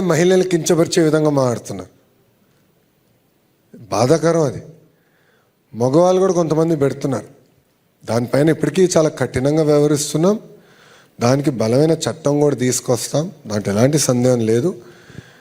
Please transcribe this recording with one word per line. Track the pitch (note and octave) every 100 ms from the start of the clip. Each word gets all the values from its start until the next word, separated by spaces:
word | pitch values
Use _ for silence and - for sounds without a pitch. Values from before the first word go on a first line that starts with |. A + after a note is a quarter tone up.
| F#3
మహిళలు | D#3 F3+ F#3
కించపరిచే | F3+ F3 D3 E3+ E3+ -
విధంగా | D#3 D#3 D3+ C#3+
మాట్లాడుతున్నారు, | B2+ A2+ - G2 F#2+ _ _ _ _ _ _ _ _ _ _ _ _ _ _ _ _ _ _ - A#2+
బాధాకరం | G2 B2 D#3+ D#3 E3 D3
అది. | - - - _ _ _ _ _ _ _ _ _
మగవాళ్ళు | G#2+ B2 C#3+ F3+ F#3
కూడా | F#3+ E3+
కొంతమంది | E3 D#3 E3 D#3+
పెడుతున్నారు, | C#3 - C#3+ A#2 - - _ _ _ _ _ _
దానిపైన | - A2+ A#2+ C3 D3+
ఇప్పటికీ | D#3 D3+ E3 F3+
చాలా | E3+ D#3 -
కఠినంగా | B2 B2+ C3+ D#3 D3+
వ్యవహరిస్తున్నాం, | D3 D3 D3 - D3+ F3 G#3+ - - _ _ - - _ -
దానికి | A#2 C3+ C#3+
బలమైన | A#2+ A2 B2 D#3 D#3+
చట్టం | C#3+ G#2+ C#3+ D3
కూడా | D3 B2
తీసుకొస్తాం, | B2+ A#2 - A#2+ - C#3+ E3+ - A2
దాంట్లో | G#2 G2+
ఎలాంటి | G2+ B2+ D3+
సందేహం | - B2 B2 B2 A2
లేదు. | A2+ D3+ G#3+ - - - - - -